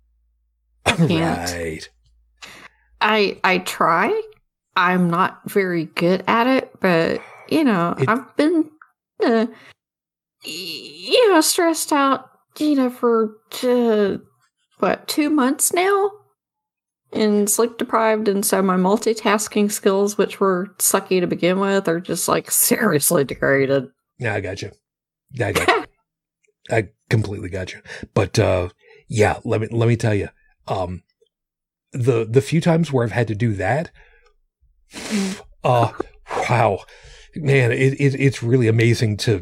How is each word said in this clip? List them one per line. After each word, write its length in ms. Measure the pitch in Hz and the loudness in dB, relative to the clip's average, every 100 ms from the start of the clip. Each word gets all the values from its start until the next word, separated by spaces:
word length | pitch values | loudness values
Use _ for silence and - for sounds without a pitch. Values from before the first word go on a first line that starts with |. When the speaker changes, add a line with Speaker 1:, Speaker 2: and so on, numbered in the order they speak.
| _ _ _ | _ _ _
Speaker 1:
<laughs> 520 | _ _ _ _ _ - | _ _ _ _ _ -4
Speaker 2:
I 100 | 202 | 0
can't. 560 | 165 165 165 170 - | 2 2 0 -4 -6
Speaker 1:
Right. 380 | 85 82 80 - _ _ _ _ _ - - - _ _ - | -8 -8 -10 -14 _ _ _ _ _ -20 -20 -20 _ _ -4
Speaker 2:
I, 400 | 208 214 196 - | 0 2 0 0
I 160 | 185 180 | 0 0
try. 600 | 185 - 165 165 214 440 427 - _ _ _ - | -2 -2 2 2 2 -2 -6 -16 _ _ _ 0
I'm 340 | 180 185 175 | 2 2 2
not 300 | 170 185 - - | 2 -2 -4 -4
very 360 | 202 190 175 160 | -2 0 -2 -4
good 380 | - 175 185 - | -2 0 0 0
at 200 | 226 247 | 0 2
it, 240 | 262 - - | 0 -2 -4
but, 420 | 190 165 165 - - - - | 0 2 2 -2 -8 -18 -4
you 160 | 311 | 0
know, 300 | 285 190 170 - | 2 2 0 0
Speaker 1:
It 100 | 135 | 0
Speaker 2:
I've 260 | 233 - - | 0 -4 0
been, 360 | 302 339 330 _ _ _ _ - | 2 2 -2 _ _ _ _ -2
uh, 220 | 370 226 240 - - - _ _ _ _ _ _ | 0 2 0 -6 -20 -20 _ _ _ _ _ _
y-, 80 | - | -14
you 800 | 160 180 147 - 151 196 508 453 | -12 -10 -12 -14 -14 0 4 6
know, 100 | 339 | 4
stressed 520 | 311 - 339 320 - | 2 2 0 0 -2
out, 340 | 294 277 262 - _ _ - | 0 2 0 -6 _ _ -4
you 180 | 302 277 | 0 2
know, 140 | 254 | 0
for, 460 | 247 240 226 220 214 _ - | 0 0 2 0 -6 _ -6
uh, 560 | 254 247 233 214 202 - - _ _ _ _ - | 0 2 2 2 0 -2 -10 _ _ _ _ -4
what, 280 | 196 - - | -2 -2 -4
two 220 | - 294 | -2 0
months 440 | 302 254 - - | 2 0 0 -2
now? 380 | 349 381 403 403 - _ _ _ _ _ _ _ _ _ | 0 0 0 0 -4 _ _ _ _ _ _ _ _ _
And 380 | - 214 208 208 | -2 2 2 2
sleep 280 | - 240 - | 0 0 -2
deprived, 500 | 247 226 226 220 214 | -2 0 2 2 0
and 160 | 196 | 0
so 200 | 202 196 | 0 0
my 120 | 190 185 | 2 2
multitasking 960 | 185 220 226 226 208 214 - 214 208 | 2 2 0 -2 0 0 0 0 0
skills, 460 | 208 208 196 202 208 | 0 0 2 0 0
which 220 | 190 - | -4 0
were 340 | 196 180 196 - | 0 0 -4 -4
sucky 420 | - 196 196 185 | 0 0 0 0
to 60 | 175 | 0
begin 320 | - 170 185 | 0 0 2
with, 280 | 196 196 196 | 0 0 0
are 120 | 170 | -4
just, 280 | 180 170 - | -4 -6 -2
like, 220 | 165 - | -2 -2
seriously 760 | - - - 220 147 - 170 | -2 0 2 2 2 2 0
degraded. 640 | 135 - 139 135 135 139 123 _ _ - | 0 -2 0 2 2 0 -2 _ _ -8
Speaker 1:
Yeah, 160 | 117 | -4
I 80 | 104 | -4
gotcha. 300 | 98 98 - - _ _ _ _ _ | -6 -10 -12 -16 _ _ _ _ _
Yeah, 160 | 123 104 | -6 -4
I 40 | |
gotcha. 360 | - - 440 - _ _ _ _ | -2 0 -2 -2 _ _ _ _
Speaker 2:
<laughs> 440 | _ _ _ - | _ _ _ -4
Speaker 1:
I 180 | 113 92 _ - | -2 -2 _ -2
completely 380 | 113 101 101 95 | -2 -2 -8 -8
gotcha. 340 | 92 92 - - - - - | -8 -10 -14 -18 -18 -6 -2
But, 240 | 98 - | -2 0
uh, 300 | 95 92 87 _ _ - - | 2 0 -4 _ _ -20 -8
yeah, 320 | 113 101 - | 0 2 0
let 180 | 120 110 | -4 -4
me, 60 | 110 | -4
let 180 | 117 117 | 0 0
me 100 | 113 | 2
tell 180 | 117 104 | 0 -2
you, 140 | 85 _ _ _ - | -4 _ _ _ -8
um, 360 | 104 90 90 _ _ _ _ _ _ _ _ _ | -6 -6 -10 _ _ _ _ _ _ _ _ _
the, 340 | - 120 117 110 | -4 0 0 2
the 140 | 127 | 0
few 180 | - 165 | 2 0
times 320 | 175 165 165 | 2 0 0
where 120 | 135 | 0
I've 80 | 117 | 0
had 160 | 110 113 | -2 -2
to 80 | 104 | -2
do 180 | 123 | -2
that, 380 | 95 92 135 170 _ - _ _ _ _ _ _ _ _ | -2 -2 -4 -6 _ -20 _ _ _ _ _ _ _ _
<sighs> 680 | - - 214 190 202 - - | -16 -6 -4 -4 -8 -16 -6
uh, 280 | 139 120 113 - - - - - - | 0 2 0 -2 -12 -12 -10 -6 -2
wow, 300 | 117 113 95 - - - - - - | 2 2 0 -8 -20 -20 -20 -16 -6
man, 360 | 143 135 120 | 0 2 2
it, 280 | 131 135 135 | 2 0 2
it, 200 | 143 131 | 0 2
it's 240 | 135 - | 0 0
really 240 | 117 127 113 | 0 2 2
amazing 500 | 113 117 113 110 104 | 4 2 2 0 -2
to, 240 | - 98 | -2 -2